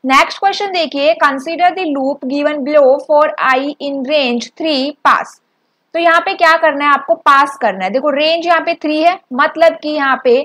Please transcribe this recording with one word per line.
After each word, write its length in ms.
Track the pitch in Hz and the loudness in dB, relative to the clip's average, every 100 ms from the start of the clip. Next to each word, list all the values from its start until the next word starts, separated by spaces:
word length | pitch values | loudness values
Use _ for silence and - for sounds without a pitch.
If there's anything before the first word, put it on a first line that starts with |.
Next 340 | 262 269 330 - | 2 2 2 0
question 340 | 392 392 403 | -2 -2 -4
देखिए, 420 | 370 311 277 285 330 | -2 -4 0 0 2
consider 460 | 294 269 269 330 359 370 | 0 0 -6 0 0 0
the 80 | 349 | -4
loop 340 | 277 269 285 254 | -2 -4 -4 -4
given 280 | 285 294 302 | -2 -2 -2
below 260 | 262 302 269 277 | 0 2 4 2
for 180 | - 302 302 302 | 2 2 2 0
i 180 | 262 262 285 - | 0 0 -2 -8
in 200 | 285 277 254 | -8 -8 -2
range 400 | 302 254 240 233 _ | -2 0 -4 -6 _
three 240 | 320 285 277 294 285 | -4 -2 -4 -2 0
pass। 320 | 247 - - _ _ _ _ _ | 0 -2 -16 _ _ _ _ _
तो 40 | 330 | -2
यहाँ 220 | 339 330 | 2 2
पे 140 | 339 | 0
क्या 180 | 392 330 320 | 0 2 4
करना 280 | 320 277 | 0 0
है, 80 | 294 | 0
आपको 220 | 269 - | 0 0
pass 420 | 226 - 277 285 - | 0 4 4 2 -2
करना 240 | 226 190 | -4 -2
है। 60 | 190 | -4
देखो 200 | 233 294 | -2 -2
range 360 | 277 311 330 330 | 0 0 0 0
यहाँ 140 | 330 | 0
पे 140 | 320 | 0
थ्री 260 | 339 311 302 | -4 -4 0
है, 160 | 330 381 _ | 0 -2 _
मतलब 440 | 247 302 311 330 320 | -2 -2 4 2 2
कि 60 | 302 | -6
यहाँ 320 | 302 277 254 | -4 -2 0
पे 120 | 262 240 | 2 2